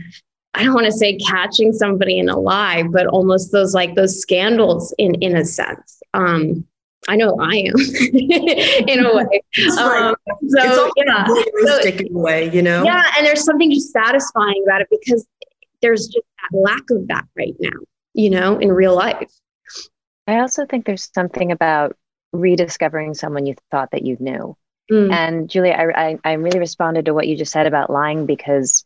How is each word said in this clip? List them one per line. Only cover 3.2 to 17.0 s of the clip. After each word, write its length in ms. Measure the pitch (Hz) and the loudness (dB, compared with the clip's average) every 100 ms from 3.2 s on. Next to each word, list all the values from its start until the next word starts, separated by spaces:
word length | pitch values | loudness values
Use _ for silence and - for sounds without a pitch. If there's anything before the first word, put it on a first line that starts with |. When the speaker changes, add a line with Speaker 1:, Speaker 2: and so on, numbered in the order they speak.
| 185 185 185 | 4 2 2
Speaker 1:
those, 220 | 202 196 | 0 2
like, 220 | 190 180 175 | 0 0 2
those 240 | 196 190 | 0 0
scandals 720 | - 180 202 233 202 170 175 - | -2 0 2 2 2 2 -4 -2
in, 180 | 202 170 | 0 0
in 200 | 185 175 | 0 0
a 80 | |
sense. 580 | 170 - - - - - - | -2 -4 -8 -8 -16 -20 -8
Um, 520 | 196 180 165 156 165 - _ _ _ - | -2 0 0 -2 -4 -8 _ _ _ -2
I 80 | 208 | 0
know 200 | 220 - | 2 2
I 160 | 160 208 | 0 0
am 180 | 190 - | 0 0
<laughs> 1120 | 269 - 247 262 269 339 339 294 - 277 220 | 0 -2 0 2 2 0 0 0 2 0 2
in 180 | 262 247 | 2 2
a 100 | 220 | 2
way. 260 | 196 202 - | 2 -2 -2
Speaker 2:
It's 220 | - - - | -2 0 2
like, 260 | 247 240 | 0 0
Speaker 1:
Um, 140 | 226 220 - - 294 | 0 -2 -6 -8 0
so, 140 | 269 | 2
Speaker 2:
it's 140 | 254 254 | 4 2
all 140 | 494 269 | 2 2
Speaker 1:
yeah. 300 | 285 220 196 | 2 2 2
Speaker 2:
voyeuristic 720 | 466 453 415 427 285 196 185 | 2 0 2 2 4 2 -2
Speaker 1:
So, 60 | 190 | -6
Speaker 2:
in 100 | 175 | -2
a 40 | |
way, 300 | 165 160 165 | 0 0 0
you 100 | 175 | 2
know? 220 | 175 175 | 2 2
Speaker 1:
yeah, 200 | 320 359 339 294 | 2 2 2 2
and 80 | 294 | 2
there's 180 | 294 | 2
something 280 | 302 302 330 | 2 2 4
just 200 | 277 - | 2 0
satisfying 720 | 233 226 269 269 226 208 202 196 | 0 2 0 -2 -2 0 0 0
about 160 | 196 | 0
it, 60 | 196 | 0
because 340 | 214 240 233 - _ - _ _ - | -2 0 -2 -2 _ -20 _ _ -4
there's 240 | 233 220 226 | 0 0 0
just 180 | 480 - _ 185 | -6 -6 _ -6
that 60 | 190 | 0
lack 260 | 196 240 - | 2 0 -2
of 160 | 240 | -4